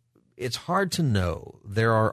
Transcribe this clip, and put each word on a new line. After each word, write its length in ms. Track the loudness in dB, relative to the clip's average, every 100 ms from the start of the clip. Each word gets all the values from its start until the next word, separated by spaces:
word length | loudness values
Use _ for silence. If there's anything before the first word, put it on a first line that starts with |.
| _ _ _ -10
it's 200 | -8 -6
hard 360 | -4 -2 0
to 100 | 0
know. 560 | 0 2 0 -2 -10 -18
There 300 | -6 0 2
are 180 | 4 2